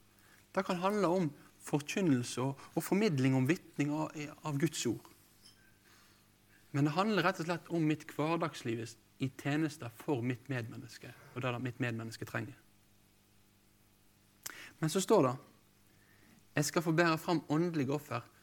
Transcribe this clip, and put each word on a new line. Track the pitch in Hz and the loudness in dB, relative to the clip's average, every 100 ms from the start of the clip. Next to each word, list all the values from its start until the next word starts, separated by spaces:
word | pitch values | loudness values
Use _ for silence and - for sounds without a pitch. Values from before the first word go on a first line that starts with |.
| _ _ - - _ | _ _ -20 -20 _
Det | - 190 | -4 -2
kan | 180 | 0
handle | 185 208 180 | 0 2 4
om | 185 165 143 - - | 4 2 -2 -14 -20
forkynnelse | - 147 139 - 185 127 120 - | -2 -2 -2 0 4 4 2 -2
og, | 131 139 - | -4 -4 -8
og | - | -6
formidling | - 180 214 143 131 131 | 0 2 4 4 4 4
om | 127 | 4
vitning | 180 - - 147 | 0 -2 -2 -2
av, | 147 156 160 147 156 | -2 -4 -6 -12 -10
av | 156 143 | -6 0
Guds | 160 - 123 | 0 0 -2
ord. | 82 - - _ _ - - _ _ _ - - _ _ _ _ _ - | -4 -6 -20 _ _ -20 -20 _ _ _ -20 -20 _ _ _ _ _ -6
Men | 143 147 | 0 2
det | 156 | 2
handler | 208 208 170 | 2 4 2
rett | 190 | 0
og | |
slett | 165 170 - | -2 -4 -4
om | 170 | 0
mitt | 156 151 - | 0 0 -4
hverdagsliv | - 151 165 165 - 120 117 117 - _ - | -4 0 0 -2 -4 -4 -4 -6 -14 _ -6
i | 131 - | -6 -4
tjeneste | 143 147 160 - 120 - | -4 -2 -2 -6 -14 -10
for | - 139 | -4 -2
mitt | 120 127 - | -2 -4 -6
medmenneske, | 131 113 113 117 - 135 - - | -6 -6 -10 -14 -16 -18 -20 -14
og | - | -6
det | 127 120 | -4 -4
mitt | 127 - | -6 -4
medmenneske | 123 113 113 - | -4 -4 -8 -10
trenger. | 120 120 110 - _ _ _ _ _ _ _ _ _ _ _ _ _ _ _ _ _ _ - - - - | -8 -6 -8 -12 _ _ _ _ _ _ _ _ _ _ _ _ _ _ _ _ _ _ -16 -16 -18 -4
Men | 156 | -2
så | 190 | 0
står | 190 214 131 | 6 6 6
det, | 131 - - _ _ _ _ _ - - - - - | 2 -10 -20 _ _ _ _ _ -20 -20 -20 -6 -2
«Jeg | 147 | 0
skal | - | 0
få | 165 160 | 2 4
bære | 170 160 | 4 2
fram | - 165 - | 2 0 2
åndelige | 151 175 160 127 | 0 0 0 0
offer | 147 - 120 - - | -2 -4 -8 -8 -16